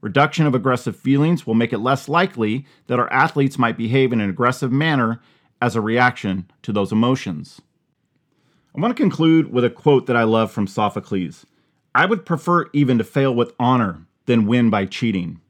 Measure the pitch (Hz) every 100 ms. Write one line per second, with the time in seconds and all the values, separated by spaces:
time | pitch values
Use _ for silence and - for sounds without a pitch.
0 | 113 98 151 - 151 123 110 123 - 101
1 | - 139 151 170 - 113 117 113 117 139
2 | - 160 185 123 107 117 139 _ _ 123
3 | 120 131 151 151 139 - 120 110 113 131
4 | 131 117 101 87 123 135 131 131 160 143
5 | 117 117 _ _ _ _ 120 107 107 117
6 | 123 120 104 95 90 _ - 104 95 107
7 | 117 131 - 80 - - _ _ _ _
8 | _ _ _ _ _ _ _ - 202 240
9 | 233 - 160 160 151 123 120 - - 135
10 | 127 120 113 113 110 - 98 - 104 104
11 | - 98 87 - _ _ _ _ _ 123
12 | 170 220 - 165 - 175 151 147 139 123
13 | 110 - 135 120 120 - 123 127 107 85
14 | - _ - 120 104 123 117 104 98 -
15 | 120 98 87 85 _